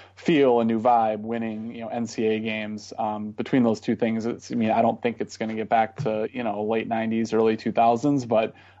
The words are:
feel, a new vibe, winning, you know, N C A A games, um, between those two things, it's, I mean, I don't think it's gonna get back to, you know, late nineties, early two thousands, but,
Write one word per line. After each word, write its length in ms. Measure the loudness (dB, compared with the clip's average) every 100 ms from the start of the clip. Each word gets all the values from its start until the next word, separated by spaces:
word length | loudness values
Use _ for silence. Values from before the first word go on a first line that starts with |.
| -20 -8
feel, 440 | 2 4 6 4
a 60 | 4
new 140 | 2
vibe, 420 | 4 4 2 -2
winning, 520 | -4 -6 -6 -8 -10
you 80 | -10
know, 60 | -8
N 180 | -6 -6
C 220 | -2 0
A 40 |
A 60 | 0
games, 540 | -2 -6 -6 -10 -10 -6
um, 320 | -4 -4 -8
between 320 | -8 0 2
those 160 | 4 2
two 160 | -2 -2
things, 300 | 0 -2 -4
it's, 260 | -6 -6
I 40 | -2
mean, 160 | 2
I 100 | 2
don't 200 | 2 2
think 160 | -4 -4
it's 180 | -8 -6
gonna 180 | -6 -6
get 120 | 0
back 300 | 2 2 -2
to, 260 | -4 -2 -4
you 120 | -4
know, 200 | -4 -4
late 240 | -2 -2 -2
nineties, 460 | -2 -2 -2 0
early 240 | 2 2 2
two 140 | -2
thousands, 540 | 2 4 4 2 0 2
but, 280 | 0 0 -4 -20 -6